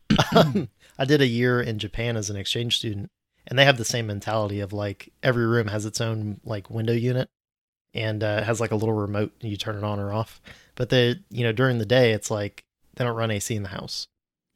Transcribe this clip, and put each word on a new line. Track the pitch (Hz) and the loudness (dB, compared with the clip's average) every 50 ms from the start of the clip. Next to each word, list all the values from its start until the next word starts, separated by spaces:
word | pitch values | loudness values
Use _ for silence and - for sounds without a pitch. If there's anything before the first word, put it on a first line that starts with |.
| _ - | _ 0
<clears throat> | - - - - - 220 170 147 123 190 143 - - _ _ _ _ - | 2 2 2 4 6 6 6 6 4 0 -2 -4 -8 _ _ _ _ -4
I | 135 | 2
did | 131 151 147 | 4 4 6
a | 139 123 | 6 4
year | 117 117 123 127 123 123 | 4 4 2 4 4 2
in | 117 117 110 104 | 0 0 -2 -4
Japan | 107 101 - - 117 120 117 110 | -6 -6 -4 -4 -2 -2 -2 -2
as | 101 101 | -4 -4
an | 104 | -6
exchange | 98 98 - - 123 120 120 - - | -6 -6 -4 -4 -2 -2 -2 -2 -2
student, | - 117 104 98 101 - _ _ _ _ _ _ _ - | -2 -2 -4 -6 -8 -10 _ _ _ _ _ _ _ -8
and | 120 131 | -6 0
they | 135 | 2
have | 139 139 117 | 2 2 2
the | 113 | 0
same | - - 120 113 | -4 -4 -4 -4
mentality | 104 104 101 - 107 107 113 107 101 101 104 | -4 -4 -6 -4 -2 -2 -2 -2 -2 -4 -4
of, | 101 98 104 | -6 -6 -6
like, | 104 104 101 98 - - - - _ - | -6 -6 -6 -8 -10 -14 -20 -12 _ 0
every | 135 123 120 117 113 | 0 2 2 2 2
room | 117 120 113 104 | 2 2 2 0
has | 104 107 104 110 | -2 -4 -4 -4
its | - - | -4 -4
own, | 117 113 113 110 107 104 101 - - | -4 -4 -4 -4 -4 -6 -6 -8 -8
like, | - 110 101 - - | -8 -8 -8 -8 -8
window | 113 113 113 113 117 | -6 -4 0 0 0
unit | 120 117 127 123 127 - - _ _ _ _ _ _ _ _ _ _ _ _ - | 2 2 0 0 0 -2 -4 _ _ _ _ _ _ _ _ _ _ _ _ -6
and, | - 110 110 110 107 110 | -4 -2 -2 -2 0 0
uh, | 107 104 107 | 0 0 0
it | 107 | 0
has, | 113 117 107 | 0 0 0
like, | 117 104 | 0 0
a | 110 | 0
little | 104 110 113 110 | 0 2 2 0
remote | 107 101 101 101 101 107 104 - _ | 0 0 0 0 0 -2 -2 -4 _
and | - 110 | -8 -6
you | 104 98 | -6 -6
turn | - 113 107 | -4 -6 -6
it | 101 104 | -4 -4
on | 104 104 101 | -2 -2 -2
or | 101 101 101 | -2 -2 -2
off. | 110 - - - - - - - - - _ _ | -2 -4 -4 -8 -16 -20 -20 -20 -20 -20 _ _
But | - 127 - | -6 -2 2
they, | 135 127 120 120 123 - - _ | 4 4 4 4 2 0 -6 _
you | - 120 120 | -4 -2 0
know, | 113 | 0
during | 110 110 131 131 123 117 | 2 4 4 4 4 2
the | 107 | 2
day, | 101 123 131 127 113 | 4 4 6 6 6
it's | 110 104 - - | 4 2 0 -2
like, | 113 104 104 101 - - - _ _ _ _ _ _ | -4 -2 -4 -4 -8 -12 -20 _ _ _ _ _ _
they | - 123 | -4 -2
don't | 120 113 | -2 0
run | 113 113 110 | 0 0 0
A | 107 101 | 0 -2
C | - - 120 | -2 -2 -4
in | 107 101 | -4 -4
the | 95 | -6
house. | - - - - - - - - _ _ _ _ _ _ _ _ _ | -8 -8 -8 -8 -8 -10 -10 -12 _ _ _ _ _ _ _ _ _